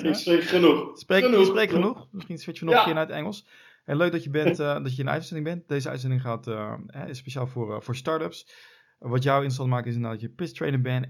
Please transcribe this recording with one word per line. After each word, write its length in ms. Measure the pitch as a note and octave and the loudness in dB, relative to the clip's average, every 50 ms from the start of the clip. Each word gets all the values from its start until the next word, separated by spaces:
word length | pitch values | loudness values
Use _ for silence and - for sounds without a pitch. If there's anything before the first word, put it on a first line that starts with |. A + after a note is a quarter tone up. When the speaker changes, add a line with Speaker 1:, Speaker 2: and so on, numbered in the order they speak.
| - | 0
Speaker 1:
Ik 120 | D#3+ D3 | 0 0
spreek 280 | - - F3 E3+ D#3+ - | 0 2 4 4 4 4
genoeg. 540 | - F3+ F3+ E3+ D#3 C#3+ - - - - - | 2 4 6 8 8 6 6 2 -6 -10 -12
Speaker 2:
Spreek, 240 | - - F#3+ G3 B3+ | -2 2 4 4 6
Speaker 1:
Genoeg. 220 | B3+ A#3 G3 F#3+ | 6 8 8 8
Speaker 2:
spreek 240 | F#3+ G3 A3 A3 F#3+ | 6 6 4 2 2
genoeg. 380 | E3+ E3+ F#3 G#3+ B3+ - - - | 2 2 2 2 0 -4 -10 -16
Misschien 260 | - F#3+ - - E3+ | -14 -14 -12 -10 -12
switchen 300 | D3+ - F#3 E3 - - | -10 -10 -12 -10 -6 0
we 60 | D#3+ E3+ | 4 4
nog 80 | A3 - | 4 4
Speaker 1:
Ja. 40 | |
Speaker 2:
een 60 | E3+ D#3+ | 4 2
keer 80 | D#3+ | 0
naar 80 | D#3+ - | -2 -2
het 60 | - D3+ | -4 -6
Engels. 280 | D3+ G#3 G3+ - - _ _ - - - _ _ _ | -8 -8 -10 -10 -14 _ _ -20 -20 -20 _ _ _
En 120 | - C#3+ | -2 0
leuk 140 | D3 F3 F3 | 2 2 2
dat 120 | E3+ D#3+ - | 2 0 -4
je 60 | C#3+ | -2
bent, 300 | C#3 D3+ D#3 E3+ E3+ E3 | -2 0 2 2 2 2
Speaker 1:
<laughs> 0 | |
Speaker 2:
eh, 140 | D3 D3 C#3+ C#3+ C#3 | 0 -2 -2 -2 -4
dat 100 | C3 B2+ | -4 -4
je 60 | C3 | -4
in 60 | C3 | -2
de 60 | C#3 | -2
uitzending 360 | C#3+ D#3+ E3 - E3+ D#3 D3+ | -2 -4 -4 -6 -8 -6 -6
bent. 200 | D#3+ F3 F3 E3 | -6 -6 -8 -6
Deze 220 | - D3 C#3+ B2+ - | -4 -4 -4 -4 -4
uitzending 320 | C3+ C3 C3 C3 C3 B2+ | -6 -6 -2 -2 -2 -2
gaat, 260 | B2+ B2 A2+ A2+ - | -2 -2 -6 -6 -6
eh, 260 | A#2+ A2 G#2+ G#2+ G#2+ A2+ - - | -8 -8 -6 -8 -8 -10 -12 -12
hè, 220 | - - A2+ - - | -14 -14 -14 -12 -12
is 80 | C3+ | -12
speciaal 300 | B2+ - C3 C3 C3+ B2 | -12 -12 -10 -8 -6 -8
voor, 280 | B2+ - B2 A2+ G#2 G#2+ | -6 -6 -6 -6 -6 -6
eh, 60 | A2 | -8
voor 140 | - - B2 | -6 -8 -8
startups. 520 | - - D#3+ D#3+ D#3 D#3+ D#3+ - - - _ - - - - - _ _ _ _ _ | -6 -4 -4 -4 -4 -4 -6 -10 -12 -20 _ -20 -20 -20 -20 -20 _ _ _ _ _
Wat 240 | - B2 A#2+ B2+ C3 | -6 -2 -2 0 2
jou 120 | C#3 C#3 | 2 2
interessant 340 | C#3 C#3 C3+ B2+ B2+ C3 B2+ | 2 2 0 -2 -2 0 0
maakt 180 | B2+ B2 A#2 | 0 0 -2
is 80 | A#2+ A#2 | -2 -4
inderdaad 240 | A#2+ A#2 A2+ A2+ A2 | -4 -4 -4 -6 -6
dat 100 | A2+ A2+ | -8 -10
je 60 | - | -8
pitch 160 | - F3+ D3+ | -8 -8 -8
trainer 300 | - - E3 D3 C#3 C3 | -6 -4 -4 -2 0 0
bent 240 | B2+ B2+ B2+ B2+ B2+ | 0 0 -2 -2 -4